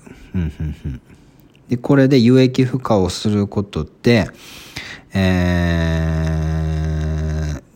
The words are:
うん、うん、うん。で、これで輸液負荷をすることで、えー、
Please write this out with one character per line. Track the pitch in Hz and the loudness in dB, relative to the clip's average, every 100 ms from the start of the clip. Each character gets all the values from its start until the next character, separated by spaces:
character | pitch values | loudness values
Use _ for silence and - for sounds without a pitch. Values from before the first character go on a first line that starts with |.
| - - - | -20 -20 -10
う | 92 | -6
ん、 | |
う | |
ん、 | 80 - 78 69 | -4 -4 -8 -8
う | 76 | -10
ん。 | 64 - - _ _ _ _ - | -12 -14 -20 _ _ _ _ -8
で、 | 123 | -4
こ | - 139 | 2 4
れ | 135 | 4
で | 139 | 4
輸 | 113 131 | 6 6
液 | 131 131 | 4 2
負 | 123 131 | 0 -2
荷 | - 107 | 0 0
を | 90 | 0
す | - 110 | -2 -2
る | 104 101 | 0 0
こ | - | -4
と | 95 80 78 _ | -4 -6 -8 _
で、 | 120 117 - - - - - - - - - | 2 2 2 -6 -20 -20 -18 -16 -16 -18 -8
え | 98 92 90 90 87 87 85 82 82 80 80 80 80 78 80 80 78 78 78 78 78 78 78 76 73 | -2 2 2 2 2 0 0 0 0 0 -2 -2 -2 -2 -2 -2 -2 -2 -2 -2 -4 -4 -4 -6 -8
ー、 | - | -12